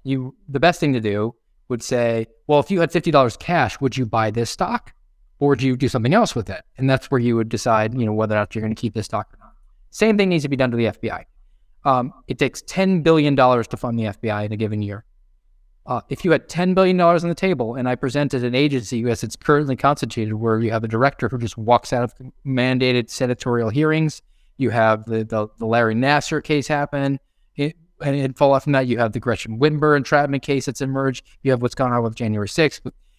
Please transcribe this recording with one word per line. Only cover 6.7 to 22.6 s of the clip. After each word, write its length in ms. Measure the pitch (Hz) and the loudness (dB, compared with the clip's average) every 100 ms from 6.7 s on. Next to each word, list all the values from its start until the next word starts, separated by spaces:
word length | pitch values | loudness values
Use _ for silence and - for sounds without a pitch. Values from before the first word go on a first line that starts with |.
| - | -4
And 120 | 135 | 0
that's 200 | 131 - | 0 0
where 100 | 135 | 0
you 160 | 120 117 | 2 0
would 120 | 110 | 0
decide, 460 | 113 - 110 110 | -2 0 2 0
you 120 | 127 110 | -2 -2
know, 60 | |
whether 220 | 107 107 | 0 0
or 40 | 104 | 0
not 160 | 104 | -2
you're 80 | 113 | -4
gonna 120 | 107 | -6
keep 200 | 110 117 | -4 -6
this 120 | 110 101 | -6 -6
stock 260 | 107 104 | -6 -8
or 60 | - | -14
not. 160 | - _ _ _ _ | -20 _ _ _ _
Same 260 | - 220 214 | -2 2 2
thing 120 | 196 | 2
needs 160 | 170 | 0
to 40 | 143 | 0
be 80 | 135 | 0
done 140 | 127 | 0
to 60 | 117 | 2
the 100 | 113 | 0
F 140 | - | -2
B 100 | 113 | -6
I. 160 | - - _ _ _ _ _ | -8 -12 _ _ _ _ _
Um, 280 | 143 131 123 - - | 0 0 -2 -8 -10
it 120 | 131 | -4
takes 240 | 135 - | -2 -4
ten 400 | - - 190 185 | -8 -2 2 2
billion 320 | 156 160 147 | 4 4 4
dollars 340 | 139 127 123 110 | 4 4 4 0
to 80 | 120 | -6
fund 220 | 123 117 | -4 -4
the 80 | 110 | -4
F 140 | 101 | -4
B 80 | 113 | -4
I 120 | 104 | -4
in 100 | 104 | -4
a 40 | 107 | -4
given 260 | 110 107 | -4 -4
year. 220 | 104 101 - _ _ _ _ _ _ _ - | -6 -8 -14 _ _ _ _ _ _ _ -8
Uh, 160 | 123 - | -8 -6
if 120 | 135 | -4
you 80 | 185 | 2
had 180 | 151 156 | 2 0
ten 240 | 160 180 | -2 0
billion 240 | 185 190 185 | 2 4 4
dollars 240 | 170 175 | 4 4
on 60 | 170 | 0
the 40 | |
table 420 | - 190 160 113 127 | -2 -2 0 -2 -4
and 120 | 123 | -4
I 60 | |
presented 500 | 127 135 127 143 131 | -2 -2 -2 -2 -2
an 100 | 120 | -2
agency 540 | 127 147 135 113 120 120 | 0 2 0 -4 -4 -2
as 160 | 113 | -2
it's 120 | 113 - | -4 -6
currently 380 | - 147 147 | 0 2 2
constituted, 600 | 127 139 143 120 - 107 | 0 0 0 -2 -4 -4
where 260 | 107 113 110 | -2 0 0
you 100 | 113 | 0
have 140 | 113 | -2
a 40 | 110 | -2
director 400 | 113 135 - 113 | 0 0 0 -4
who 80 | 127 | -4
just 180 | 117 - | -6 -6
walks 380 | 110 120 - | 2 2 2
out 80 | 127 | -2
of 100 | 120 - 127 - 135 | -2 -6 -20 -14 -4
mandated 640 | 131 | 0